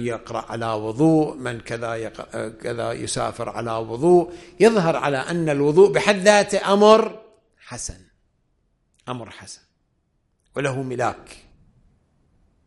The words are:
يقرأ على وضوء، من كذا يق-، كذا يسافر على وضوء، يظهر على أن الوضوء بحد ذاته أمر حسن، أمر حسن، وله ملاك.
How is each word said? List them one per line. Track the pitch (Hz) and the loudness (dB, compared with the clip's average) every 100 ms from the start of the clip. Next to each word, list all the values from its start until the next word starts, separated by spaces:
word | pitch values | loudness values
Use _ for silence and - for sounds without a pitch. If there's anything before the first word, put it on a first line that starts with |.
| 120 | -6
يقرأ | 113 - 113 - | -8 -8 -10 -8
على | 113 117 | -6 -4
وضوء، | 110 107 113 160 156 156 - | -4 -6 0 4 4 2 -4
من | 123 117 | -10 -10
كذا | - 117 117 | -10 -8 -6
يق-، | 113 110 - - 113 110 | -8 -8 -12 -12 -10 -10
كذا | - 120 120 113 | -10 -8 -6 -6
يسافر | 120 117 - 117 107 113 | -6 -6 -6 -6 -6 -8
على | 101 117 | -8 -6
وضوء، | 113 113 117 160 180 165 - - - | -6 -6 -2 4 4 4 -6 -20 2
يظهر | 208 226 165 143 | 4 4 0 0
على | 135 135 | -2 -2
أن | 131 170 160 | -4 -4 -2
الوضوء | 143 143 151 196 | 0 2 6 6
بحد | 160 190 208 | 6 2 2
ذاته | 190 208 202 196 170 | 4 4 2 -2 0
أمر | 202 208 220 220 - - _ _ _ | 4 8 6 4 -8 -20 _ _ _
حسن، | - 127 - 90 _ _ _ _ _ _ _ _ _ _ - | -18 -14 -14 -16 _ _ _ _ _ _ _ _ _ _ -12
أمر | 123 107 | -12 -12
حسن، | - 95 - _ _ _ _ _ _ _ _ _ - | -18 -20 -20 _ _ _ _ _ _ _ _ _ -6
وله | 139 131 | -4 -4
ملاك. | 131 120 120 95 - - _ _ _ _ _ _ _ _ _ _ _ _ | -6 -4 -4 -6 -14 -20 _ _ _ _ _ _ _ _ _ _ _ _